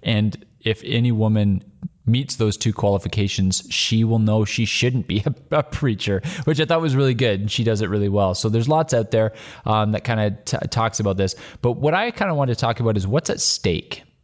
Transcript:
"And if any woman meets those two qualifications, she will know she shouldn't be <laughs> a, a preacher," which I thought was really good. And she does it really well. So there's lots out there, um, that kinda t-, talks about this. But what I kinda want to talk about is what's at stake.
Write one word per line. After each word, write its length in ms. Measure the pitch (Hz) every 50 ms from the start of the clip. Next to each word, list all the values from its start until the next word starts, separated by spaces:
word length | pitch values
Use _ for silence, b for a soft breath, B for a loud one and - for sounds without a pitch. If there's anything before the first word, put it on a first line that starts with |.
| -
"And 400 | - 113 104 107 107 - - - _ _ _
if 200 | - 113 107 - -
any 300 | - - 117 117 123 117
woman 500 | 107 110 107 107 107 104 101 98 92 - - - - - 180 _ _ _
meets 300 | 117 113 123 139 131 -
those 220 | - 117 107 101
two 160 | - - 113 104
qualifications, 880 | - - 101 98 98 - - - 110 101 98 - - 95 92 92 - - -
she 320 | - - - - 113 113 113
will 160 | 110 113 113
know 260 | 110 107 107 110 107
she 200 | 101 - - 117
shouldn't 420 | 107 - - - 127 127 127 -
be 160 | - - 104 101 - 117 -
<laughs> 100 | - - -
a, 60 | 151
a 40 | 143
preacher," 580 | - - - - 139 110 95 - - 101 95 B 156 185 B 143
which 160 | - 156 135
I 40 | 160
thought 160 | 147 170 165
was 160 | 165 160 131
really 180 | 135 139 135 127
good. 260 | 117 127 117 101 95
And 100 | 101 107
she 120 | - - 117
does 180 | 113 110 101
it 80 | 107 92
really 200 | 98 104 101 101
well. 260 | 98 101 98 95 90
So 140 | - - 110
there's 200 | 107 113 117 127
lots 240 | 156 160 165 156 135
out 200 | 120 113 - -
there, 220 | 113 110 110 B B B B B B B
um, 280 | - 110 110 107 104 107
that 100 | 104 -
kinda 340 | - 117 110 107 104 101 - -
t-, 120 | - - - - -
talks 280 | - 120 113 113 - -
about 180 | 107 101 95
this. 200 | 95 98 92 - B B B B B
But 120 | - 123 123
what 220 | 101 131 151 156
I 160 | 185 220 240
kinda 240 | 233 - 220 196 165
want 140 | 147 139 127
to 80 | 120
talk 240 | - - 117 117 -
about 160 | 120 113 110
is 100 | 104 92
what's 240 | 95 107 147 - -
at 100 | - -
stake. 640 | - - - - - 95 85 78 - - - - - _ _ _